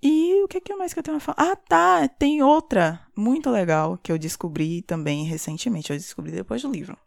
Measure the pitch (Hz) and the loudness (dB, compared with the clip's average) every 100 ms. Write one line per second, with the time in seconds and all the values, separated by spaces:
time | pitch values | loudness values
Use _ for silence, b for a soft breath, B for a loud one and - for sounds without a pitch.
0 | 277 311 330 392 392 370 - 392 359 - | 4 4 4 4 2 -2 -8 -8 -6 -6
1 | 311 311 - - 330 392 _ 330 349 359 | -6 -6 -6 0 0 0 _ 4 6 4
2 | 269 _ 285 302 269 302 311 214 165 165 | 2 _ 0 4 6 4 4 2 2 -2
3 | - - 214 285 294 233 180 156 156 175 | -12 -4 0 0 2 0 2 2 0 -4
4 | - 160 156 - 175 151 156 170 - 165 | -4 -4 -4 -8 -8 -4 -4 -4 -6 -6
5 | 151 147 156 156 - 156 - 190 151 147 | -2 -4 -4 -6 -6 -6 -4 -4 -4 -8
6 | 175 - 156 165 190 226 277 208 185 - | -8 -12 -10 -10 -6 -6 -6 -8 -8 -16